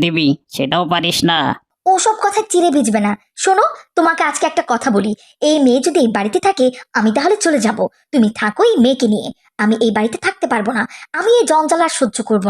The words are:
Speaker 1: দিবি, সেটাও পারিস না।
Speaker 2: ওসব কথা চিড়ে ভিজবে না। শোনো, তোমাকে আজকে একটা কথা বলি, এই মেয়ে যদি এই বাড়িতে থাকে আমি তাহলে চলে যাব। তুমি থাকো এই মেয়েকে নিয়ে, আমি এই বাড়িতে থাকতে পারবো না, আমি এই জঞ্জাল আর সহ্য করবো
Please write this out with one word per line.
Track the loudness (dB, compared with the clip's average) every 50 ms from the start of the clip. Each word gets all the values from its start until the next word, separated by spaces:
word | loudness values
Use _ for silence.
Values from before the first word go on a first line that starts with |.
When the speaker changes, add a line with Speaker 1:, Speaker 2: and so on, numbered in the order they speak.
| 0
Speaker 1:
দিবি, | 0 0 0 0 0 0 -2 _ _ -8
সেটাও | -6 -4 -2 -2 -2 -2 -2
পারিস | -2 -2 -2 -2 -2 0 0 0
না। | 0 0 0 -2 -4 -6 _ _ _ _ _
Speaker 2:
ওসব | 0 0 2 2 0 0 0 -2
কথা | -2 -2 -2 -2 0
চিড়ে | 0 0 2 2 2
ভিজবে | 2 0 0 0 0 -2
না। | -2 -4 -6 _ _ _ -4 -2
শোনো, | 0 2 2 2 0 -2 -6 -14 _ _ 0
তোমাকে | 2 2 0 0 -2 -4
আজকে | -2 -2 -4 -2
একটা | -2 -2 -2 -2
কথা | -4 -2 -2 0 0
বলি, | 0 0 -2 -4 -6 _ _ _ _ 0 0
এই | 2 4 4
মেয়ে | 4 2 2 0
যদি | 0 2 2 2
এই | 2 0 -2
বাড়িতে | -2 -2 -2 0 0 0
থাকে | 0 2 0 0 0 -2 -10 -8 -4 -2
আমি | 0 0 0
তাহলে | 0 0 0 0 0 0
চলে | 0 0 2 0
যাব। | 0 0 -2 -4 -4 -6 _ _ _ 0
তুমি | 2 2 2 0 -2
থাকো | -4 -4 0 2 2 2
এই | 4 4 2
মেয়েকে | 2 2 2 0 0 0
নিয়ে, | -2 -4 -8 -12 -16 _ _ _ -2 0
আমি | 0 2 2 0
এই | 0 0 0
বাড়িতে | -2 -2 -4 -4 -4
থাকতে | -6 -4 -4 -4 -2
পারবো | -2 -2 -2 -2 -2 -4
না, | -4 -6 -8 -16 -18 -10 -8 -4
আমি | 0 2 4 4
এই | 4 4
জঞ্জাল | 2 2 2 2 0 0 0
আর | -2 0 -2
সহ্য | -2 -2 -2 -6 -4 -2
করবো | 0 0 0 0